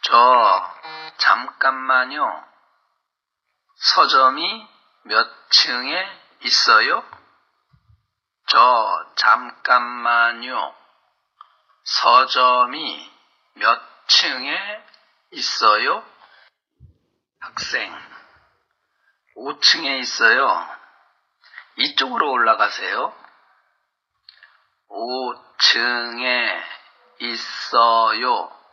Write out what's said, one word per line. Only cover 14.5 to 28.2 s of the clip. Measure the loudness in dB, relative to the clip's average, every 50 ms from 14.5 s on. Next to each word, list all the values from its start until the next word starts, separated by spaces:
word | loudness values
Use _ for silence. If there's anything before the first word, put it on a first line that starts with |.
| -8 -8 -8 -10 -12 -14 -16 _ _ _ _ _ _ _ _ _
있어요? | -14 -10 -8 -8 -4 0 2 4 4 4 2 0 -2 -4 -6 -16 _ _ -20 _ _ _ _ _ _ _ _ _ _ _ -20 -20 _ _ _ _ _ _ _ _ _ _
학생, | -20 -14 -12 -12 -10 -8 -6 -8 -8 -8 -12 -18 -20 -20 -20 -20 -20 _ _ _ _ _ _ _ _ _ _ _ _ _ _ _ _ _ _ _ _ _ _
오 | -14 -10 -10 -10 -2
층에 | 0 0 0 0 -2 -6 -6 -6
있어요. | -6 -8 -6 0 2 4 4 4 2 0 0 -2 -4 -10 -16 -18 -20 _ _ _ _ _ _ _ _ _ _ _ _ -20 -20 -20 -20 _ _ -6
이쪽으로 | -6 -4 -2 -4 -4 -4 -2 -2 -2 0
올라가세요. | 0 0 2 2 2 2 0 -2 -2 -6 -8 -6 -6 -4 -6 -6 -8 -12 -20 -20 _ _ _ _ _ _ _ _ _ _ _ _ _ _ _ _ _ _ _ -20 -20 _ -20 _ _ _ _ _ _ _ _ _
오 | -12 -10 -8 -8 -6 -6 -6 -8 -10 -12 -16 _ _ _
층에 | 0 0 2 2 0 -2 -2 -4 -6 -8 -8 -6 -4 -2 -2 0 -2 -2 -4 -6 -10 -14 -18 -20 -20 -20 _ _ _ _ _ _
있어요. | -10 -8 -8 -8 -10 -12 -12 -12 -12 -2 2 2 4 4 4 4 2 2 0 -2